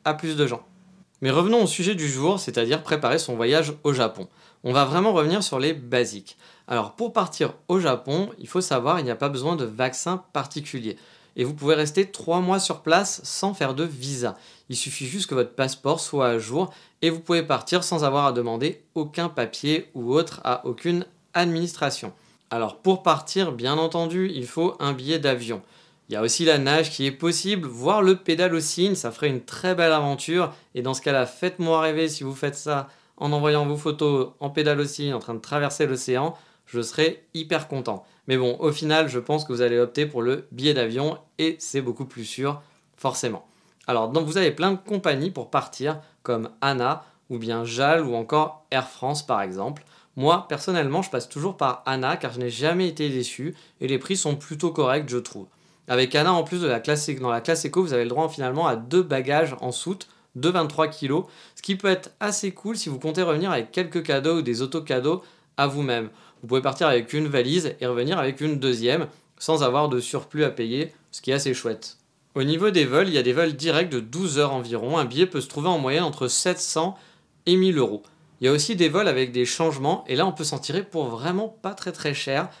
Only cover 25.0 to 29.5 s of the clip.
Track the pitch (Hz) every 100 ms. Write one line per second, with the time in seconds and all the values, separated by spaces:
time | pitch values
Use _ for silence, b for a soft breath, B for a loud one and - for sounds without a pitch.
25 | 131 165 143 127 113 104 b b b b
26 | - 104 113 - 160 147 139 156 151 -
27 | 135 135 170 165 190 202 143 117 139 214
28 | 190 185 - 165 180 165 151 - 190 185
29 | 117 - 151 127 -